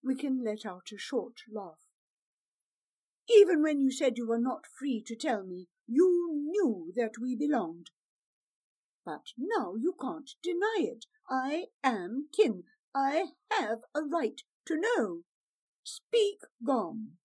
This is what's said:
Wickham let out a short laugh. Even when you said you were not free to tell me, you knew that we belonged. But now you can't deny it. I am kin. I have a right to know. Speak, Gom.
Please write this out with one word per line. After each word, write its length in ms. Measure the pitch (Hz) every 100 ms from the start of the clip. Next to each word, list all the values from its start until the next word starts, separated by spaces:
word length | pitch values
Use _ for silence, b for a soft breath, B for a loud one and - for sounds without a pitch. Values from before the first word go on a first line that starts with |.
Wickham 400 | 247 269 294 262
let 220 | 233 214
out 280 | 220 185 -
a 60 | 208
short 360 | - 262 202 - -
laugh. 340 | 214 185 160 _ _ _ _ _ _ _ _ _ _ _ _ _ _ -
Even 340 | 453 381 330
when 180 | 311 294
you 100 | 269
said 260 | 254 285 240
you 100 | 233
were 120 | 233
not 280 | 247 247 -
free 360 | - 277 226 214
to 80 |
tell 300 | 226 - 220
me, 240 | 190 180 180 _ -
you 440 | 240 370 349 339 294 294
knew 420 | 392 330 202 165 190
that 220 | 226 220
we 160 | 254 240
belonged. 540 | 147 285 170 170 170 _ _ _ _ _ _ _ _ _ _ _
But 280 | - 151 - -
now 380 | 320 440 196
you 200 | 208 285 359
can't 300 | 262 - - -
deny 340 | 339 349 415 453
it. 280 | 269 226 - _ -
I 380 | 262 262 311 359 _
am 460 | 269 220 175 247 294
kin. 320 | - 359 180 175 b _
I 380 | 269 269 302 381 _ _
have 300 | 427 233 226 -
a 80 | 294
right 380 | 294 330 277 - - _ -
to 100 | 311
know. 420 | 415 466 214 170 - _ _ _ _ _
Speak, 560 | - - _ 466 403 403 - _
Gom. 540 | 233 262 170 226 220 160